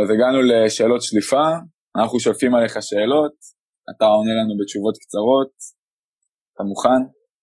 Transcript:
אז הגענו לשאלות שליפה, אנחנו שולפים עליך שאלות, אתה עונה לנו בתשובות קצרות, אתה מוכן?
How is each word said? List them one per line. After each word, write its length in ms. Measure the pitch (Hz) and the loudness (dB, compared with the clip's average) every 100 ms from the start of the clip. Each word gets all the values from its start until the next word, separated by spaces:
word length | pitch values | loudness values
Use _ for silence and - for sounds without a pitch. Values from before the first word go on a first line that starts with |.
אז 60 | 104 | 2
הגענו 260 | 110 123 135 127 | 2 2 2 4
לשאלות 520 | 117 110 - 113 120 | 4 2 2 0 0
שליפה, 440 | - 107 101 135 156 165 - _ _ - | -2 -2 0 0 0 -2 -8 _ _ -4
אנחנו 220 | 113 123 | -2 0
שולפים 360 | 117 104 127 123 | -2 0 0 2
עליך 180 | 113 110 - | 0 -4 -6
שאלות, 480 | 104 110 147 151 - - _ _ _ - | -2 0 0 0 -6 -20 _ _ _ -20
אתה 140 | - 110 | 0 2
עונה 280 | 107 110 113 | 2 2 -2
לנו 140 | 110 101 | -2 -4
בתשובות 360 | 101 104 107 101 | -6 -4 -4 -6
קצרות, 500 | - 104 110 135 135 _ - - _ _ _ _ _ _ _ | -8 -4 2 2 0 _ -20 -20 _ _ _ _ _ _ _
אתה 100 | - | -10
מוכן? 380 | 101 98 120 127 131 _ _ _ | -10 -2 0 0 -2 _ _ _